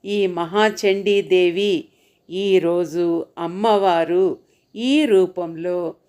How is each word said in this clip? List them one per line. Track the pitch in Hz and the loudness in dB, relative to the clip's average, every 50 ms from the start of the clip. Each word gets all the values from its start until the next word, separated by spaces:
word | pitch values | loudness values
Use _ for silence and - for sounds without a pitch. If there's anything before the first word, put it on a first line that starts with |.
| - | -6
ఈ | 196 208 208 196 185 | -4 -2 -2 0 -2
మహాచండీ | 175 170 170 165 185 208 214 220 208 - - 202 190 196 196 208 202 202 - | -2 -4 -6 -2 0 2 2 2 0 0 0 0 0 2 2 2 2 2 2
దేవి | 156 180 180 180 175 170 190 202 208 185 147 - _ _ _ _ _ _ _ _ - | 2 2 4 4 2 2 0 0 0 0 -2 -4 _ _ _ _ _ _ _ _ -10
ఈరోజు | 165 190 202 202 190 185 165 170 175 175 180 151 151 175 175 170 170 170 - _ _ | -8 -4 0 2 2 2 2 2 0 0 -2 -4 -4 -2 -2 -2 -2 -4 -6 _ _
అమ్మవారు | - 170 170 175 190 214 226 214 202 196 190 170 165 165 156 175 180 190 180 - - _ _ _ _ _ _ _ | -10 -10 -8 -6 -2 2 2 2 4 2 2 2 2 0 0 0 0 0 0 -2 -6 _ _ _ _ _ _ _
ఈ | 202 233 254 277 302 302 | -6 -2 0 2 2 2
రూపంలో | 262 208 190 185 180 185 185 175 165 165 160 165 180 180 180 175 160 - _ _ | 4 4 4 4 2 -2 -8 -10 -8 -10 -8 -6 -4 -4 -4 -6 -8 -10 _ _